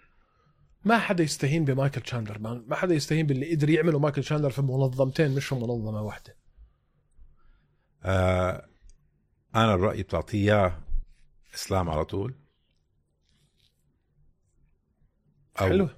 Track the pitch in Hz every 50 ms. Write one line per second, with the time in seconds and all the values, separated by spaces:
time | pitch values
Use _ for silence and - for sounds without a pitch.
0 | _ _ _ _ _ _ _ _ _ _ _ _ _ _ _ _ - 196 233 226
1 | 175 - 208 170 165 147 - - - 135 151 170 160 135 131 131 135 139 139 131
2 | 113 - - 120 110 104 104 107 104 113 120 120 117 123 151 - - 180 170 151
3 | 139 - 156 160 160 147 139 127 139 165 170 151 151 147 160 156 160 170 156 139
4 | 147 151 139 147 123 - 151 151 151 139 120 143 139 135 123 135 139 135 127 131
5 | 135 135 135 - 160 139 135 139 139 - 139 127 117 117 120 117 107 110 107 104
6 | 107 104 98 - - - - _ _ _ _ - - - _ _ _ _ _ _
7 | _ _ _ - - - - _ - - - _ _ _ _ _ _ _ _ _
8 | - 95 95 92 92 92 92 90 92 90 92 - - _ _ _ - - - _
9 | _ _ _ _ _ _ _ _ _ _ - 113 113 113 101 90 90 87 - -
10 | 98 - - 85 78 - - 104 98 104 107 104 98 90 85 - - - - -
11 | - - - - - _ _ _ _ _ - - - - 98 95 90 82 78 78
12 | 80 - - 98 98 120 131 - _ _ _ _ _ _ _ _ _ _ _ _
13 | _ _ _ _ _ _ _ _ _ _ _ _ _ _ _ _ _ _ _ _
14 | _ _ _ _ _ _ _ _ _ _ _ _ _ _ _ _ _ _ _ _
15 | _ _ _ _ _ _ _ _ _ _ _ - 98 95 95 196 196 147 -